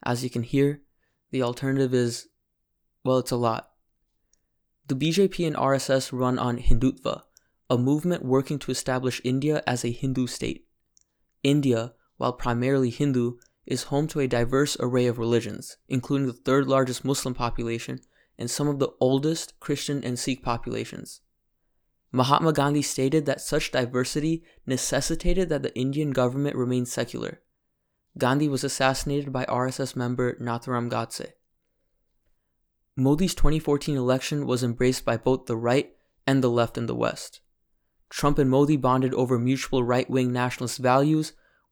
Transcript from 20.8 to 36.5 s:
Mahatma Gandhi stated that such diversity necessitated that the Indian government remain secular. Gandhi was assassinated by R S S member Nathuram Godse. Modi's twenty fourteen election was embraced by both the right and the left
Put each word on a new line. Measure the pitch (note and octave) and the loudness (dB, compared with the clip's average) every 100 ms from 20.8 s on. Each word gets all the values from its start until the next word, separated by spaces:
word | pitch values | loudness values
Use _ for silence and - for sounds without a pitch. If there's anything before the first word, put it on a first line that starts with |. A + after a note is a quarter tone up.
| A2+ - - - _ _ _ _ _ _ _ _ _ | -6 -12 -16 -18 _ _ _ _ _ _ _ _ _
Mahatma | B2 B2+ C#3+ D#3+ | 0 2 2 2
Gandhi | D3+ C#3 D3 | 2 2 0
stated | C#3 - C3+ D#3 C#3+ | -2 -2 0 2 0
that | - | -4
such | - D3 - | -4 -4 -2
diversity | C3 B2 B2+ B2+ D#3 D#3 E3 - _ - | -2 -2 -2 -2 -2 -2 -2 -6 _ -4
necessitated | C3 - C3 - E3+ F3+ F3+ F3+ | -4 0 -2 0 0 2 2 2
that | D3 | -2
the | C3 - | -2 -2
Indian | C3 C#3 D3+ | -2 0 0
government | C3 B2 C3+ C#3+ - | 2 0 0 -2 -2
remain | B2 B2+ B2 | 0 0 -2
secular. | - A#2+ - - - _ _ _ _ _ _ _ - | -4 -4 -6 -8 -10 _ _ _ _ _ _ _ -2
Gandhi | B2 C#3 D3+ | 2 2 2
was | C3+ | 0
assassinated | C#3 - C3 C3+ D3 C#3+ C#3 | -2 0 0 0 -2 -4 -4
by | B2+ - | -6 -2
R | B2 B2+ | -2 -2
S | B2+ | -4
S | C3 C3+ | -6 -4
member | A#2+ B2 B2 - | -2 0 -2 -2
Nathuram | A#2+ A#2+ - B2 A#2+ | -6 -6 -4 -4 -2
Godse. | A2+ A2+ - - - _ _ _ _ _ _ _ _ _ _ _ _ _ _ _ - | -4 -4 -8 -12 -16 _ _ _ _ _ _ _ _ _ _ _ _ _ _ _ 0
Modi's | C3 D3 F#3+ - | 2 4 2 6
twenty | C#3+ D#3 | 4 6
fourteen | - C#3+ D#3 C#3+ | 2 0 0 0
election | B2 C3 - D3 C3 | 2 0 0 -4 -2
was | B2 | 0
embraced | B2 A#2 B2+ B2+ - | 0 2 2 2 -2
by | A2+ | 0
both | - C3 - | 0 0 -2
the | A2+ | -2
right | A#2 C3 - _ _ _ - | 0 0 0 _ _ _ 0
and | C3+ | 2
the | |
left | B2+ | 4